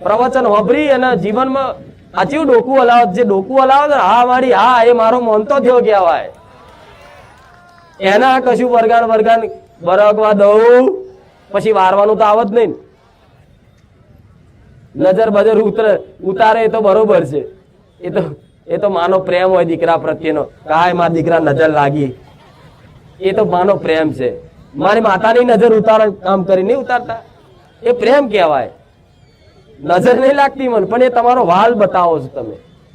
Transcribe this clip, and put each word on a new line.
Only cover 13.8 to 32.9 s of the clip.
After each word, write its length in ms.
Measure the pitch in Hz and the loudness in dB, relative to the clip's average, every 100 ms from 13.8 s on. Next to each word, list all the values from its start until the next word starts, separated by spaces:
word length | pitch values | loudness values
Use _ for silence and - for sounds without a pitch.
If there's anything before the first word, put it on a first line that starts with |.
| _ _ _ - _ _ _ _ _ - - 143 | _ _ _ -20 _ _ _ _ _ -20 -18 -2
નજર 340 | 185 190 220 | 0 2 0
બજર 280 | 208 214 214 | 2 2 2
ઉતરે, 400 | 208 202 220 185 - - | 0 0 0 -2 -4 -12
ઉતારે 400 | 180 190 220 226 | -8 0 2 2
એ 40 | 220 | 0
તો 120 | 226 | 0
બરોબર 440 | 202 202 214 185 | 0 2 2 0
છે, 200 | 147 143 123 - _ _ _ _ | -2 -6 -10 -16 _ _ _ _
એ 100 | 180 | -8
તો, 100 | 196 160 143 _ _ - | -6 -6 -12 _ _ -10
એ 100 | 170 | -6
તો 120 | 202 | -4
માનો 300 | 180 175 190 | -2 -2 -2
પ્રેમ 320 | 180 180 185 | -2 -2 0
હોય 140 | 180 | 0
દીકરા 320 | 170 165 165 165 | 0 -2 -2 -2
પ્રત્યેનો, 460 | 160 156 156 151 | -4 -6 -4 -4
કાંઈ 500 | 135 - - 156 180 | -6 -12 -4 0 0
મારા 160 | 175 170 | 0 -2
દીકરા 300 | 165 165 165 | -2 0 0
નજર 300 | 156 143 160 | 0 0 0
લાગી, 460 | 151 143 147 135 123 - - - _ - - - - - - | 0 -2 -2 -6 -8 -20 -20 -20 _ -20 -20 -20 -20 -20 -8
એ 120 | 190 | -4
તો 120 | 196 | -2
માનો 300 | 202 175 190 | -2 0 0
પ્રેમ 380 | 190 165 160 156 | -2 -2 -2 -2
છે. 280 | 127 123 101 - - - | -4 -6 -8 -14 -20 -18
મારી 260 | - 190 220 | -4 -2 0
માતાની 440 | 220 185 220 233 | 0 0 0 2
નજર 300 | 247 220 233 | 2 2 2
ઉતારે 360 | 220 220 220 214 | 2 2 2 0
કામ 320 | 196 185 196 | -2 -4 -2
કરી 200 | 180 185 | 0 -2
નહીં 140 | 190 269 | 0 -2
ઉતારતા, 420 | 262 247 220 226 - _ _ _ _ _ | -2 -6 -6 -12 -16 _ _ _ _ _
એ 100 | 226 | -2
પ્રેમ 360 | 240 208 285 254 | 0 2 2 0
કહેવાય. 420 | 202 165 139 107 - _ _ _ _ _ _ _ _ _ - | 0 0 0 -4 -12 _ _ _ _ _ _ _ _ _ -14
નજર 400 | 147 175 247 240 | -2 0 2 2
નહીં 120 | 269 | 2
લાગતી 360 | 285 277 269 254 | 2 0 -2 -4
મને, 180 | 226 185 | -2 -2
પણ 160 | 240 | 0
એ 60 | 254 | 0
તમારો 360 | 240 240 247 | 2 0 2
વાલ 300 | 185 180 233 | 2 2 2
બતાવો 460 | 220 196 185 170 156 | 2 0 0 0 -2
છો 60 | 131 | -6
તમે, 300 | 139 113 98 - _ _ | -12 -12 -14 -20 _ _